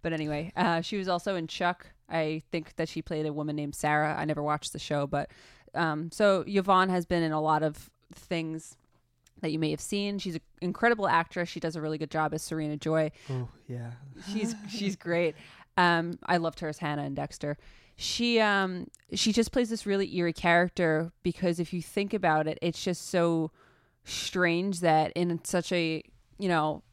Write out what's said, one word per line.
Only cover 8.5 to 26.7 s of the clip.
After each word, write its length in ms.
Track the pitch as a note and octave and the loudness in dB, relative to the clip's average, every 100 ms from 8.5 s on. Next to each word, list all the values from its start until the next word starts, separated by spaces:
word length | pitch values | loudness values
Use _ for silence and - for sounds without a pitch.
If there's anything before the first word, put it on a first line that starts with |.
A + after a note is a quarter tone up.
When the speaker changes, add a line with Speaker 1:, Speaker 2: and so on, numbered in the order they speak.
| D#3+ - - _ _ _ _ _ - | -8 -10 -20 _ _ _ _ _ -8
Speaker 1:
that 100 | D#3 | -4
you 80 | D#3 | 0
may 120 | D#3 | 0
have 100 | D3+ | -2
seen. 380 | - G3+ G3+ G3+ | -4 -2 -2 -4
She's 180 | F#3 D#3+ | -6 -8
an 40 | _ _ | _ _
incredible 480 | F3+ F#3+ A#3 A#3 G3 | -6 2 2 4 4
actress. 400 | E3 E3 - E3+ | 2 2 -4 -6
She 120 | - | -4
does 140 | D#3+ | -6
a 60 | D#3+ | -4
really 180 | D#3 D#3 | -4 -4
good 120 | D#3 | -2
job 220 | D#3+ D#3 | 0 0
as 80 | D#3 | -2
Serena 340 | - D#3+ D3+ D3+ | -4 -4 -4 -2
Joy. 340 | D#3 D#3+ D#3 - - | 0 2 2 -2 -6
Speaker 2:
Oh, 200 | C3 B2 - - | -6 -6 -12 -12
yeah. 260 | B2 A#2 A#2+ C#3 - F#3 | -10 -10 -12 -18 -16 -6
Speaker 1:
She's, 220 | G#3 A3 A3 | -2 -2 -4
Speaker 2:
<laughs> 60 | G#3 | -8
Speaker 1:
she's 280 | G#3+ G3 G3 | -4 -2 -2
great. 380 | E3+ E3+ E3+ - - - - - | 0 2 2 -2 -18 -20 -6 4
Um, 420 | F3+ E3+ E3+ F3 - | 4 4 0 -6 0
I 100 | F3 | 0
loved 240 | E3 - | 0 -2
her 80 | D#3+ | -6
as 100 | D3+ | -4
Hannah 260 | D#3+ D3 | -4 -4
in 100 | C#3+ | -4
Dexter. 420 | C#3 C#3+ - D3 D3 - - - - | -4 -6 -6 -6 -6 -10 -20 -20 -10
She, 420 | - - A#3+ A#3 | -6 0 2 4
um, 500 | G#3+ G3 F#3+ F3+ - _ _ | 4 4 0 -2 -10 _ _
she 180 | - A3+ | 0 2
just 180 | G#3+ A3 | 4 2
plays 180 | C4+ A#3+ | 2 0
this 160 | A3+ G#3 | -2 -2
really 280 | G3 G3 F3+ | 0 0 0
eerie 160 | F3 | -2
character 800 | E3 F3+ E3+ F3+ - E3+ D#3 E3 _ | 2 4 6 4 2 2 2 -2 _
because 360 | F3+ - F3+ E3+ | -4 0 0 0
if 140 | E3+ | -2
you 100 | F3+ | -4
think 320 | - - G3+ | -4 -4 -2
about 320 | G#3+ F3+ D#3 D#3 | 0 4 4 2
it, 120 | D#3 | -2
it's 200 | E3+ E3 | -4 -2
just 260 | - F3 - | -4 -4 -2
so 420 | F3+ E3+ E3 D#3 _ _ _ _ _ | 2 2 2 -2 _ _ _ _ _
strange 760 | - - - F#3+ F3 E3+ G3 F3 | -12 -8 -4 2 2 2 0 0
that 320 | F3 D#3 D#3 | 4 4 2
in 300 | - F3 E3+ | 0 -2 -2
such 280 | - F#3 E3 | -2 -2 0
a, 300 | F3 E3 D#3+ - _ _ - | 0 0 -4 -8 _ _ -6
you 100 | G3 | 0
know 340 | E3+ D3+ | 2 2